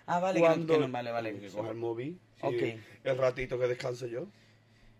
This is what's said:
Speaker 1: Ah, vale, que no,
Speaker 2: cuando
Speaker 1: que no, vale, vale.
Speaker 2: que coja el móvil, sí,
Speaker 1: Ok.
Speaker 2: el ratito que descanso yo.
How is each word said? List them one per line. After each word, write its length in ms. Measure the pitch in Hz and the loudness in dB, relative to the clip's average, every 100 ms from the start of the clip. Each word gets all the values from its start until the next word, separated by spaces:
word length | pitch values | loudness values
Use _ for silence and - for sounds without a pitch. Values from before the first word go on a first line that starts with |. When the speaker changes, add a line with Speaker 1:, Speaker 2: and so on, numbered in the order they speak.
| - | -2
Speaker 1:
Ah, 140 | 175 | 0
vale, 160 | 185 165 | 2 6
que 20 | |
no, 120 | 165 | 6
Speaker 2:
cuando 200 | 160 160 160 | 6 4 4
Speaker 1:
que 40 | |
no, 100 | 135 | 2
vale, 220 | 123 120 | -2 -4
vale. 260 | 117 113 101 | -2 -4 -6
Speaker 2:
que 80 | 101 | -10
coja 200 | 98 110 | -6 -6
el 60 | 113 | -4
móvil, 400 | 117 117 135 180 _ - | -4 -4 -6 -10 _ -6
sí, 60 | 135 | -2
Speaker 1:
Ok. 320 | 120 123 113 110 - | 0 -2 -4 -14 -6
Speaker 2:
el 140 | 135 131 | -2 2
ratito 420 | 131 123 127 123 | 2 0 -4 0
que 80 | 123 | 0
descanso 380 | 123 135 123 123 | 0 -4 -4 -6
yo. 180 | 117 190 - _ _ _ _ - _ | -6 -8 -14 _ _ _ _ -20 _